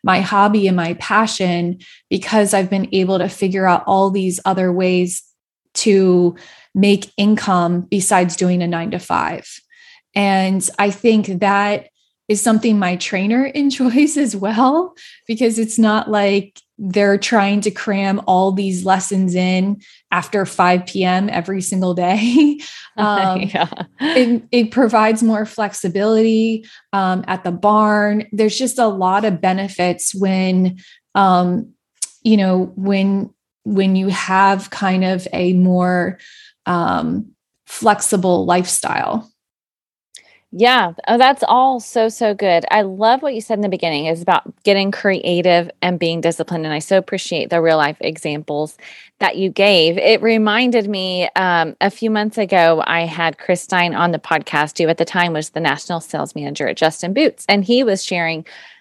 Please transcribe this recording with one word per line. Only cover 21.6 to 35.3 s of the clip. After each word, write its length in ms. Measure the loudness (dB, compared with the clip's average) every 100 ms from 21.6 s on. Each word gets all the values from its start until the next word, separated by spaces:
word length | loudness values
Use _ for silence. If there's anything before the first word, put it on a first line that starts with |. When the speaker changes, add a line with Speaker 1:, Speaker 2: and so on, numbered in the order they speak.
Speaker 1:
single 320 | -4 -2 -2
day. 640 | 0 0 0 2 4 4 2
<laughs> 60 | -6 -18 -14 -4
Um, 460 | 0 0 0 -2
Speaker 2:
<laughs> 120 | -2
Yeah. 160 | -2 -4 -6 -14 -6
Speaker 1:
it, 420 | -2 2 2 0 0
it 200 | 0 0
provides 500 | 2 2 4 2 2
more 240 | 0 0 -4
flexibility, 1200 | -6 -6 -6 -4 -2 2 2 4 2 0 -2 -8 -20 _
um, 320 | -4 -2 -2 -4
at 160 | -6
the 80 | -6
barn. 720 | -2 2 2 2 2 2 -2 -2
There's 260 | 0 0 0
just 180 | -4 0
a 120 | 0
lot 360 | 0 0 2
of 160 | 0 0
benefits 720 | 0 -2 -4 -2 -2 -2 -6 -2
when, 640 | -2 0 0 2 0 -2 -12 _ _
um, 580 | 2 4 4 2 -2 -6 _ _ -14 -14 _
you 120 | 2 4
know, 360 | 4 0 -2
when, 580 | -4 -2 0 0 -2 -4 _ _ _
when 320 | -4 0 2
you 140 | 2 0
have 640 | -4 -2 2 2 2 -4
kind 340 | -6 -2 0
of 240 | 0 -2 -4